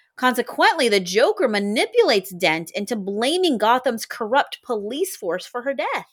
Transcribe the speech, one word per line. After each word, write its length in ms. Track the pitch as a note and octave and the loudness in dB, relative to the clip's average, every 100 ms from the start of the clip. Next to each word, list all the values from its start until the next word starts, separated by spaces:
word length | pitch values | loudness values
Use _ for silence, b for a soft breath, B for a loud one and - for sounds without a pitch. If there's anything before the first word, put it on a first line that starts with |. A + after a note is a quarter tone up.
| b - | b -2
Consequently, 720 | B3+ A#3+ - - F#4+ E4 B3 | 0 0 -2 2 2 4 2
the 120 | G3+ | 2
Joker 460 | F3 F#3+ D#4 G#4+ C4+ | 2 2 2 4 0
manipulates 840 | G#3 G3+ A3+ G#4+ A#4+ G4 A3 F#3 | 0 -2 0 0 4 4 4 0
Dent 380 | F3+ F3 D#3+ E3 | -2 0 0 -2
into 220 | - G3+ A3+ | -8 -6 -6
blaming 600 | F#3+ G3+ B3 F4 F#4 A#3 | -4 -2 0 2 2 2
Gotham's 480 | G#3+ B3+ C4 A3+ - | 4 2 2 -4 -6
corrupt 560 | - G#3+ C4 - - | -8 -2 0 0 -4
police 520 | - A3+ G3+ C4+ F#4 | -6 -6 -4 -4 -6
force 320 | - F#3 F3 - | -6 -6 -6 -6
for 160 | A#3+ | -8
her 120 | B3 | -6
death, 320 | C4+ F#4 A#4 - | -4 -4 -6 -8